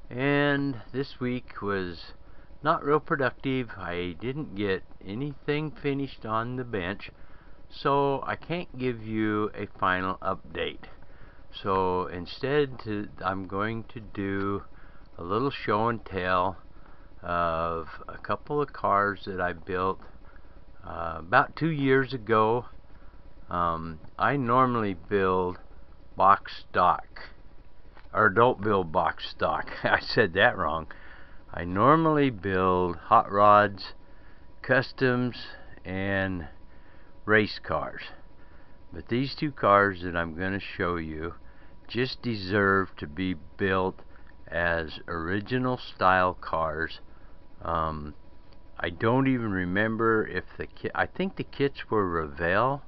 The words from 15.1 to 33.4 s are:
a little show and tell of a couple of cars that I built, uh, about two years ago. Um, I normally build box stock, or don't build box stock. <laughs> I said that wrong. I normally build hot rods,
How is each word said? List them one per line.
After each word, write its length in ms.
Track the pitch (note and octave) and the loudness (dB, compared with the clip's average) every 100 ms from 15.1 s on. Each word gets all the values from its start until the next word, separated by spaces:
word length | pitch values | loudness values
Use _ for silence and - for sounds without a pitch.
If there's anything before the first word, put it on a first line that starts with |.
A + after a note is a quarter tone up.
| - | -10
a 40 | |
little 280 | E2+ G#2+ C#3 | -2 0 0
show 380 | - - G#2 A2+ | -2 0 2 2
and 140 | A2+ | 0
tell 520 | - F#2+ F2+ F#2 F#2 F2 - - - - - - | -4 -2 2 4 2 -2 -12 -14 -14 -14 -14 -10
of 680 | F2 F2 E2+ E2 E2+ E2 D#2+ - - | -2 0 2 0 0 -2 -6 -10 -12
a 80 | - | -8
couple 460 | - G#2 - D3 | -4 -4 -2 -2
of 100 | C#3+ | -2
cars 520 | - G2+ G2+ G2+ F#2+ G#2 | 0 4 4 4 0 -4
that 140 | F#2 | -2
I 120 | F2+ | -2
built, 480 | E2+ - F#2 F#2+ - - - - - - - - - F2 | -2 -2 0 0 -2 -8 -16 -16 -14 -14 -14 -14 -12 -10
uh, 300 | E2 E2 E2 | -6 -6 -6
about 380 | E2 B2 - - | 4 4 4 0
two 140 | E3 | -2
years 440 | D3+ C3+ C3 B2+ | 2 4 4 2
ago. 520 | B2+ G#2+ A2 A2 A#2+ - - - - - - - - - | -2 4 6 6 4 -2 -12 -14 -14 -14 -14 -14 -12 -4
Um, 480 | F2 E2+ E2 E2 D#2+ - - | 0 2 0 -4 -8 -10 0
I 200 | G#2+ C#3+ | 2 2
normally 580 | A#2 B2 B2+ A#2+ G#2 | 4 4 4 2 0
build 640 | F2 D#2+ G#2 F#2+ F#2 F2+ F2+ - - - - - - | -2 0 2 4 4 0 -4 -10 -14 -14 -16 -6 6
box 480 | F#2+ G2 - - - | 8 8 4 -12 -2
stock, 520 | G2+ F2+ D2+ - - - - - - - - - - - | 4 6 6 0 -14 -14 -14 -14 -14 -14 -14 -14 -14 -4
or 160 | F#2+ G#2+ | 4 6
don't 320 | F#2+ B2 - | 8 6 6
build 300 | G#2 G2 E2+ | 2 2 2
box 360 | F2 D#2+ - - | 2 2 -2 -8
stock. 380 | - E2 D2+ - - | -2 0 0 -4 -2
<laughs> 60 | |
I 160 | A#2 - | 0 0
said 340 | - - G#2 | 2 4 4
that 220 | F2+ A#2+ G2+ | 6 6 6
wrong. 300 | D#2+ D#2+ D#2 - - - - - - | 0 0 -4 -10 -14 -14 -14 -14 -8
I 120 | - | -6
normally 680 | F2 F#2+ B2 D#3+ D#3+ D3+ C#3 | -2 4 6 6 6 4 2
build 640 | G#2 G2 F#2 F#2 F2+ F2+ E2+ | 2 0 4 4 4 2 0
hot 360 | - A2 - | 4 4 6
rods, 600 | G2+ | 6